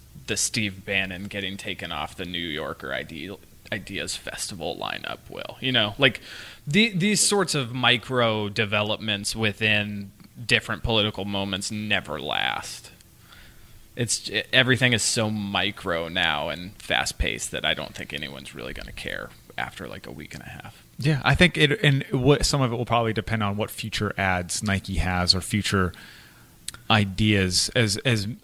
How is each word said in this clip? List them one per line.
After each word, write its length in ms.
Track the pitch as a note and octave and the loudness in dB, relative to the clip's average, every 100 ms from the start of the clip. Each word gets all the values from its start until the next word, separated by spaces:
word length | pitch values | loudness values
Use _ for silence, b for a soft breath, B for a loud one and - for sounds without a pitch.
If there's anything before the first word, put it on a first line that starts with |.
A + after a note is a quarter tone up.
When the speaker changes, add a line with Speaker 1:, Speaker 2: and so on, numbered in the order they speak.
| - - - | -12 -14 -6
Speaker 1:
the 100 | G#2 | -2
Steve 480 | - A#2 G#2 F#2 G2 | -2 -2 -4 -6 -2
Bannon 380 | G2 F#2+ F#2 | -2 -2 -4
getting 340 | G2 G2 F#2+ G2 | -8 -6 -6 -8
taken 340 | G#2+ F2+ E2+ | -8 -8 -6
off 240 | D#2 D2+ - | -6 -6 -6
the 100 | F2 | -6
New 120 | F2 | -6
Yorker 560 | E2+ D2+ C#2+ - C2 | -4 -4 -6 -8 -6
ide-, 440 | C2 C#2+ D#2 F2+ - - - - | -6 -6 -10 -12 -12 -16 -18 -10
Ideas 440 | G#2+ - F#2 E2+ - | -10 -6 -6 -6 -6
Festival 640 | - - - F2+ E2 G1+ | -8 -8 -8 -6 -6 -4
lineup 400 | G1+ G1+ G1+ - - | -6 -6 -8 -12 -12
will. 280 | G1+ - - | -12 -12 -6
You 120 | C3 | 0
know, 240 | B2 G#2 - | 2 2 4
like, 240 | C3+ - B B B B C#3+ | 2 2 B B B B 2
the, 220 | F3+ A3+ | 4 4
these 320 | F#3 G3+ G3+ | 4 4 4
sorts 340 | - G3+ F3+ D3 | 4 4 2 0
of 180 | A#2 | -2
micro 760 | B2+ A#2+ B2 - B2+ A#2 G#2+ G#2 | 2 4 4 2 2 4 2 -2
developments 840 | G#2 G#2 G#2 G#2+ G#2 A2 G2+ G2+ A2 | -2 0 2 0 -2 -2 -4 -2 0
within 760 | G#2+ G2+ A2 G#2 G#2 G#2 G2+ - - - A2+ | 0 2 2 4 0 -6 -8 -14 -20 -8 0
different 380 | A2 - G#2+ | 2 0 -4
political 420 | A#2+ A2 G#2+ G2 G2+ | 2 2 2 -2 -4
moments 460 | G2+ G2 F#2+ - | -2 -2 -4 -4
never 500 | G#2+ G#2+ G2 D2+ D2+ | -4 0 0 0 -6
last. 720 | C#2 G1+ A#1 - - - - - - - b b b b b b b - | -2 -2 -2 -2 -6 -12 -16 -20 -20 -20 b b b b b b b -6
It's, 340 | A#2 - - G#2 - | -2 -2 -2 -4 2
everything 400 | C3 B2+ B2 B2 | 4 4 4 4
is 80 | A2+ | 2
so 300 | - A#2+ G#2+ | 2 0 0
micro 800 | G#2+ G2+ G2 G2 - G2 E2+ E2 | -2 -2 -2 -2 -2 -4 -2 -2
now 400 | F2+ E2+ D2 D#2 | 0 0 0 -2
and 300 | D#2 F2+ - | -6 -10 -10
fast-paced 720 | - C2 - - A#1 A1 - | -2 0 0 -2 -2 -2 -6
that 160 | - D#2 | -4 -2
I 80 | |
don't 220 | D2 - - | -2 -6 -10
think 180 | - | -10
anyone's 400 | C#2+ C#2+ C#2 C#2+ | -8 -8 -12 -14
really 200 | C2 B1 | -10 -10
gonna 180 | - - | -10 -12
care 400 | - - G1+ - - - - | -10 -8 -8 -10 -16 -14 -8
after, 300 | B1 - C2+ | -8 -8 -12
like, 180 | - - | -12 -14
a 60 | |
week 240 | C2 - - | -14 -14 -16
and 80 | |
a 60 | - | -16
half. 340 | - - - - - | -16 -16 -20 -18 -2
Speaker 2:
Yeah, 240 | C3+ C#3+ - | 0 2 4
I 80 | |
think 240 | C#3 F3 D#3 | 6 6 6
it, 260 | D3 C3 | 4 6
and 220 | D3 C#3 - | 4 4 2
what, 340 | C3+ C3 C#3+ - | 4 6 6 4
some 160 | C#3+ | 2
of 100 | B2 | 2
it 40 | A#2+ | 0
will 100 | A#2+ | 2
probably 280 | A#2+ A2+ | 2 2
depend 280 | G#2+ - A2+ | 0 0 0
on 160 | G2+ G2+ | 0 -2
what 140 | A2 | -4
future 420 | - A2 - G#2 - | -4 -6 -2 -2 2
ads 460 | F#2+ F2+ F2 - | 2 2 0 -2
Nike 360 | G#2 F#2+ - F2 | 0 0 0 0
has 360 | F2+ F2+ F2+ | 2 2 2
or 80 | F#2 | 2
future 500 | - G#2 - G2 F2+ - B B B B B B - - - | 2 0 2 4 2 0 B B B B B B -16 -6 4
ideas. 840 | A2 G2+ F#2 G#2+ G2+ F#2 F2+ - B2 | 4 4 2 4 4 4 2 0 2
As, 220 | A2 G2+ | 2 2
as, 300 | C3+ A2 G2+ - | 0 0 0 -6